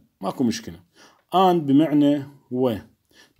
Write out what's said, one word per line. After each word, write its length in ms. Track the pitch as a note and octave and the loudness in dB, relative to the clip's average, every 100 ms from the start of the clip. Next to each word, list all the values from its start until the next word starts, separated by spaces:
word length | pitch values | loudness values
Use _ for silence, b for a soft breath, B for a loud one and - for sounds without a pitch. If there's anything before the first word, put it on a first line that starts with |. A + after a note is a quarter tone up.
| _ - | _ -14
ماكو 220 | F#3+ - | -10 -4
مشكلة. 400 | A#2+ A2 - E2+ _ b b b b F3 | -4 -4 -10 -20 _ b b b b 2
And 200 | F#3+ F3 | 2 2
بمعنى 720 | C#3+ C#3 D#3+ D3 C#3+ D3 C#3 - - | 2 2 2 2 2 0 -4 -18 -10
و، 260 | B2+ B2+ G#2 - _ _ b b b | -4 -2 -4 -10 _ _ b b b